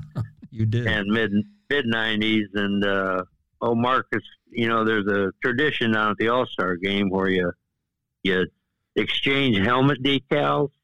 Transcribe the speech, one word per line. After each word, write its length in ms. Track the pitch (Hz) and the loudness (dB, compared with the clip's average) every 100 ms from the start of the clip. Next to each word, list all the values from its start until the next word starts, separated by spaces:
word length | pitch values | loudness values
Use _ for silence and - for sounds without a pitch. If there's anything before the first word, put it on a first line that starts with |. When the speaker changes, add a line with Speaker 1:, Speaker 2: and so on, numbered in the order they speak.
| - - 113 - - | -8 -10 -10 -12 -16
Speaker 1:
you 140 | 110 | -4
did. 220 | 110 117 117 | -2 0 0
Speaker 2:
And 220 | 107 101 | -2 0
mid, 200 | 110 110 101 107 - _ | 0 2 0 -2 -10 _
mid 160 | 143 123 | -2 0
nineties. 640 | 113 110 107 110 110 101 | -2 0 0 2 2 0
And, 280 | 101 101 101 | -2 -2 0
uh, 400 | 101 98 95 92 90 _ _ _ | 0 0 0 -2 -6 _ _ _
oh, 140 | 117 | -2
Marcus, 480 | 117 120 127 - 117 - - _ | 0 2 0 0 -6 -6 -16 _
you 160 | - 117 | -4 0
know, 160 | 117 | 2
there's 220 | 110 110 101 | 2 0 0
a 220 | 101 98 - | 0 -2 -2
tradition 480 | 131 120 151 - 117 | -4 0 0 0 0
down 200 | 110 107 | 2 0
at 40 | 104 | 0
the 120 | 110 | 0
All-Star 480 | 123 120 - 92 90 | 0 -2 -4 -4 -2
game 340 | 95 101 98 | -2 0 0
where 180 | 95 95 | 0 0
you, 240 | 92 90 - _ _ _ _ _ _ | 0 -2 -4 _ _ _ _ _ _
you 240 | 95 92 90 - _ _ _ - | 0 0 0 -6 _ _ _ -4
exchange 600 | 104 - - 139 139 101 | -2 -2 -2 0 2 2
helmet 440 | 101 123 135 143 | 2 4 4 2
decals. 680 | 135 139 - 147 143 147 143 - | 0 -2 0 -2 0 0 -2 -6